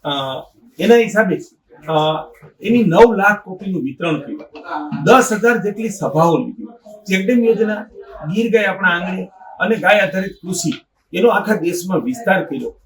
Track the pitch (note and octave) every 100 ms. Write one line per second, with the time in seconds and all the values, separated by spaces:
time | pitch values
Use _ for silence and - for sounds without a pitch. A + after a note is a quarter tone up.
0 | D#3 C#3+ C3+ C3 - _ _ - G3+ A#3
1 | A3 G#3 G3 - - _ _ - D#3 D#3
2 | D#3 D#3 - - D#3 _ G#3 A#3+ G3 F3
3 | A#3 G3 G3 G#3 - F#3 G3 F3 C3+ -
4 | E3+ D3+ - - - - - - - -
5 | D3+ B3+ A#3+ G#3 A#3 A#3 G#3 G3+ A3 -
6 | D3+ D#3 E3+ A#3 B3 - - - - -
7 | - F#3+ G3 A#3+ A3+ A3+ G#3+ G#3 - -
8 | - - D3+ G3+ A#3 A3 G3 F#3+ F#3+ F3
9 | F3+ F#3 F3+ - - - F#3 A3 G#3 G#3
10 | F#3+ F#3+ G3 - F3 F3+ D#3+ - _ _
11 | _ F3 A3+ G3+ G#3 G3+ E3+ F3+ F3+ F3
12 | - B3 A3+ F#3+ - C3 A#2+ -